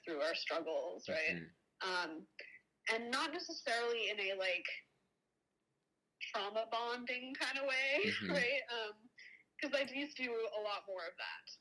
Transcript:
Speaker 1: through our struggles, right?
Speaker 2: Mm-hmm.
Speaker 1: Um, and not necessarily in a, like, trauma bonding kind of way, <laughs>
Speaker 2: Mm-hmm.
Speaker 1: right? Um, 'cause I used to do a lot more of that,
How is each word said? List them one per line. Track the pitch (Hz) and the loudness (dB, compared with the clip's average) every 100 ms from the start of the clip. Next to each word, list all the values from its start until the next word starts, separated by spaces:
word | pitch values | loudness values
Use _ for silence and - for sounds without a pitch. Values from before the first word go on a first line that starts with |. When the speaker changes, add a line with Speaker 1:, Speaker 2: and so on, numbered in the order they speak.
| - | -4
Speaker 1:
through | 151 | 0
our | 156 | 2
struggles, | 160 - 156 160 160 170 - - | 0 0 0 2 0 0 -4 -2
right? | 160 156 170 | 2 2 0
Speaker 2:
Mm-hmm. | 165 - _ - 190 | -4 -14 _ -6 0
Speaker 1:
Um, | 180 170 160 185 - - - _ _ - | 2 0 -4 -12 -16 -16 -18 _ _ 0
and | 226 233 | 0 2
not | 262 311 | 0 0
necessarily | 339 330 330 - 233 240 233 202 | -2 -6 -4 0 2 2 2 0
in | 208 | 0
a, | 196 190 | 0 2
like, | 185 175 - - - _ _ _ _ _ _ _ _ _ _ _ _ - | 2 0 -2 -6 -10 _ _ _ _ _ _ _ _ _ _ _ _ -14
trauma | - 220 202 214 226 | -4 -2 0 0 2
bonding | 226 233 247 247 247 254 | 2 2 0 -2 -4 -4
kind | 285 277 269 | -2 0 0
of | 277 | 2
way, | 262 269 285 | 4 4 4
<laughs> | |
Speaker 2:
Mm-hmm. | 403 202 190 | 4 2 2
Speaker 1:
right? | - - 277 - | 4 4 2 0
Um, | 233 214 214 226 - - - _ - | -4 -4 -8 -18 -20 -20 -20 _ -6
'cause | 294 | 0
I | 277 269 | 2 2
used | 262 285 - | -2 -4 -4
to | |
do | 254 | -2
a | 226 220 208 | -2 -2 -2
lot | 208 196 196 | -2 -4 -6
more | 185 170 | -6 -6
of | - | -8
that, | - - - - | -8 -10 -14 -10